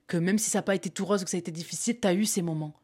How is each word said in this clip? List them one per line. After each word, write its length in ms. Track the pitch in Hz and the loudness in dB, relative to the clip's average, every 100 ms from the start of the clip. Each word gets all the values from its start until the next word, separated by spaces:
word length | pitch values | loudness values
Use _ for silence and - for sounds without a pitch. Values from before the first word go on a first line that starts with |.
| - | -4
Que 100 | 175 | 0
même 220 | 175 214 | 2 2
si 100 | - | 2
ça 120 | 202 | 0
a 20 | |
pas 120 | 185 | 2
été 140 | 190 180 | 0 -2
tout 160 | - | -4
rose 160 | 185 202 | 0 0
ou 40 | |
que 60 | 180 | 0
ça 60 | 180 | -4
a 20 | |
été 120 | 175 | -4
difficile, 500 | 160 165 165 - 233 | -8 -8 -4 -4 0
t'as 140 | 196 | 2
eu 100 | 180 | 4
ces 160 | 214 202 | 2 0
moments. 340 | 170 160 151 - | 0 -2 -6 -10